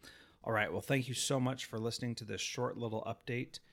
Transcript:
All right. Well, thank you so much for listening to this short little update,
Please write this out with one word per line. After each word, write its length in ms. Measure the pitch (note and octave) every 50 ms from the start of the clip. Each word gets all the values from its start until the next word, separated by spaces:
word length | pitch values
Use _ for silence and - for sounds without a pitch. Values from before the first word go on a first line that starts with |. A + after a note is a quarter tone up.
| - - - - - - - _
All 100 | - -
right. 180 | A2+ G#2+ G#2+ D#2
Well, 80 | F2 -
thank 280 | - - C#3+ C3 A#2+ C3
you 60 | A#2+
so 240 | - - - C#3 C3
much 280 | B2+ B2+ C3 - -
for 120 | - - A2
listening 360 | A2 A#2 - - B2 A#2+ A2+
to 80 | - A2
this 160 | G#2 G#2 F2+
short 360 | - - - C3 B2 B2 -
little 260 | - A#2 A2 A2 A2
update, 580 | - A2 - - - - A#2+ B2 C3 - - - - -